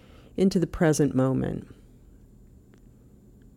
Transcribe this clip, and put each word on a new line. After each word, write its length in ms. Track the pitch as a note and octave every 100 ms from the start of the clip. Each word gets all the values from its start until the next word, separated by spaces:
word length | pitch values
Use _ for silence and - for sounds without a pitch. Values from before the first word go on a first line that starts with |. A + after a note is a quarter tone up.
| - - - -
into 200 | F#3+ F#3+
the 80 | E3
present 480 | - E3 D3+ C#3+
moment. 540 | B2+ C3 C3 B2+ - - - - - - - - - - - - - - - - - - - -